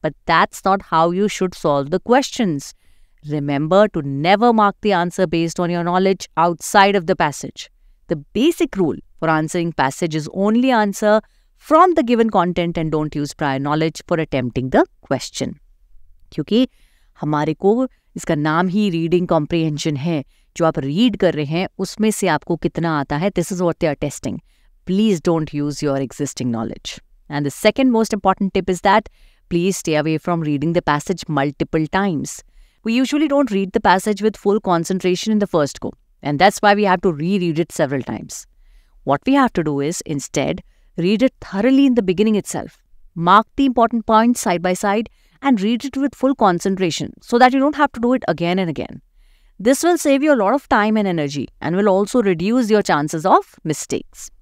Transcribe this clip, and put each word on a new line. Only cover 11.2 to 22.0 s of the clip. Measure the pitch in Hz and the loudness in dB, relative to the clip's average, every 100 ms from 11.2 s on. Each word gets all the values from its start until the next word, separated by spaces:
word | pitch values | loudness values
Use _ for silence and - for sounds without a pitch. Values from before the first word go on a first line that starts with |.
| _ _ _ _ | _ _ _ _
from | - 311 370 | 2 6 6
the | 330 | 4
given | 233 240 226 | 2 2 2
content | 202 175 180 170 170 | 2 0 0 -2 -2
and | 160 | -2
don't | 151 151 | -2 -2
use | 143 143 | -4 -6
prior | - 147 135 | -4 -4 -2
knowledge | 143 151 160 - - | -2 0 -2 -4 -4
for | 170 | -2
attempting | 156 - 123 120 127 | 0 -2 -2 -4 0
the | 208 370 _ | 2 0 _
question. | _ 127 - - 127 - _ _ _ - - - - | _ -6 -6 -8 -8 -8 _ _ _ -20 -20 -20 -14
क्योंकि | - 143 220 254 _ _ _ _ _ | -10 -2 0 0 _ _ _ _ _
हमारे | 151 151 151 | -4 -2 -2
को | 156 196 226 262 _ _ - | 0 0 0 -2 _ _ -14
इसका | - | -4
नाम | 160 151 160 185 | -2 0 0 0
ही | 196 208 | 0 0
रीडिंग | 165 165 175 175 | 0 0 0 2
कॉम्प्रिहेंशन | 165 151 170 160 147 165 147 | 0 0 -2 -2 -2 -4 -4
है, | 160 160 - _ _ - | -2 -4 -6 _ _ -2
जो | |
आप | 165 160 | 0 0
रीड | 135 156 247 202 | -4 0 0 2
कर | 185 | 0
रहे | 151 | 0
हैं, | 143 165 190 - | -4 -4 -4 -8
उसमें | 190 - | -10 -2